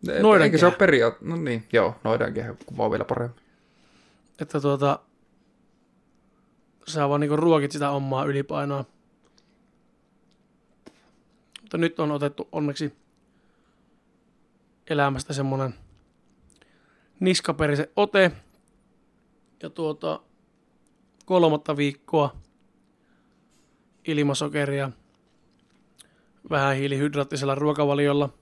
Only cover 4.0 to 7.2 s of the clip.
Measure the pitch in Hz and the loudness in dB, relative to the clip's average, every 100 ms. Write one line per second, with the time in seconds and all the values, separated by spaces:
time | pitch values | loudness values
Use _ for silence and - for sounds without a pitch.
4 | _ _ _ _ 147 156 143 139 139 143 | _ _ _ _ -6 -4 -2 0 0 -2
5 | _ _ _ _ _ _ _ _ _ _ | _ _ _ _ _ _ _ _ _ _
6 | _ _ _ _ _ _ _ _ - 156 | _ _ _ _ _ _ _ _ -10 -4
7 | 143 143 | 0 0